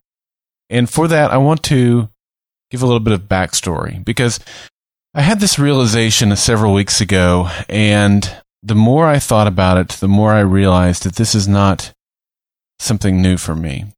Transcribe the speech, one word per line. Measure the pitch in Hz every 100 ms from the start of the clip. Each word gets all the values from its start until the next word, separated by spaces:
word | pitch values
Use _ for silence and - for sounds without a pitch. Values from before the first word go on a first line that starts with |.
| _ _ _ _ _ _ _
and | 120 120
for | - 165
that, | 160 147
I | 131
want | 139 160
to | - 139 123 120 110 - _ _ _ _ _
give | 123
a | 127
little | 120
bit | 110
of | 104 98
backstory, | 95 90 - - 80 - 92 92
because | 117 120 - - - - _ _ _ _ 151
I |
had | 143 214
this | 202 -
realization | 143 139 120 113 113 107 107 104
several | - 113 107
weeks | 98 101 -
ago, | 92 95 90 87 90 85 -
and | 104 107 104 101 101 95 - _ _
the | 101
more | 107 110 139 165
I | 143
thought | - 110 104
about | 92 92 92
it, | 90
the | - 98
more | 101 107
I | 107
realized | 101 95 98 90 90 85
that | 95 87
this | 110 107
is | 98
not | 101 98 90 - - _ _ _ _ _ _ _ _
something | - 110 104 92
new | 92 90
for | -
me. | 80 82 67 101